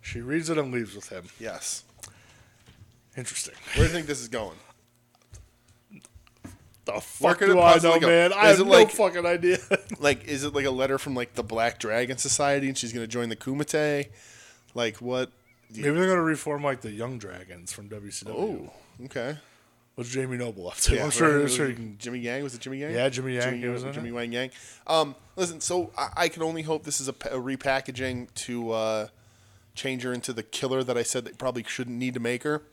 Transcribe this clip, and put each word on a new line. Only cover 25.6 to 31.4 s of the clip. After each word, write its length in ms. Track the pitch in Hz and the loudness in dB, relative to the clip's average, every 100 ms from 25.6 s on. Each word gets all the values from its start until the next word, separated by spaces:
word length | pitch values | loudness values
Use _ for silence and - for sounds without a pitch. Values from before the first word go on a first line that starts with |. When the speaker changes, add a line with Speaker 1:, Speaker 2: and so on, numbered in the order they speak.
Speaker 2:
so 300 | - 180 165 - | -2 -2 -2 -4
I, 100 | - - | -6 0
I 120 | 170 | -2
can 120 | 165 | 0
only 200 | 160 160 | -4 -4
hope 220 | 156 156 | -4 -6
this 140 | 147 - | -4 -6
is 100 | 135 | -6
a, 40 | |
pa-, 160 | 127 - | -8 -6
a 100 | 131 | -6
repackaging 920 | 127 135 143 135 131 127 131 127 120 | -6 -4 -2 -2 -2 -6 -6 -6 -10
to, 380 | - - 120 117 | -12 -8 -6 -4
uh, 340 | 113 110 107 107 _ _ _ _ _ _ | -2 0 -2 -4 _ _ _ _ _ _
change 280 | - 139 131 | -10 -6 -6
her 100 | 123 | -6
into 200 | 123 120 | -6 -6
the 100 | 113 | -8
killer 400 | 107 - 135 131 | -8 -6 -2 0
that 140 | 123 120 | 0 0
I 40 | |
said 240 | 113 127 117 | 0 -4 -6
they 60 | |
probably 300 | - | -6